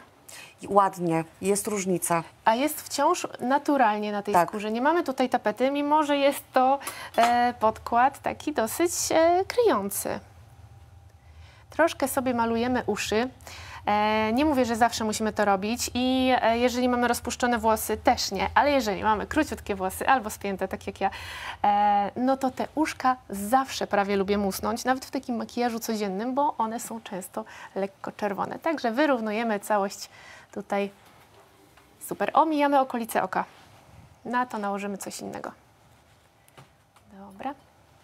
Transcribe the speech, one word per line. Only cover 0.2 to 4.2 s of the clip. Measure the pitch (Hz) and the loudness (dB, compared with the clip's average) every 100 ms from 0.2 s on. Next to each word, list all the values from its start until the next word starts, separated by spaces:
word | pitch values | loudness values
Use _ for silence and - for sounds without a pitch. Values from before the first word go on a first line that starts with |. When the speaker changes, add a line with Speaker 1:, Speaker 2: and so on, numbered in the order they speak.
| - - - - | -20 -20 -20 -14
Speaker 1:
I | - | 2
ładnie, | 196 190 185 175 160 160 - | 4 4 2 0 0 -2 -4
jest | 190 202 226 | 0 0 -2
różnica. | 208 190 175 - 170 - - | -2 -2 0 0 0 -2 -2
Speaker 2:
A | - | 2
jest | 233 302 - | 2 0 -4
wciąż | - - 302 349 - - | -6 0 2 2 -4 -4
naturalnie | 240 285 302 277 220 214 208 | 0 0 2 4 4 2 -2
na | 208 | -4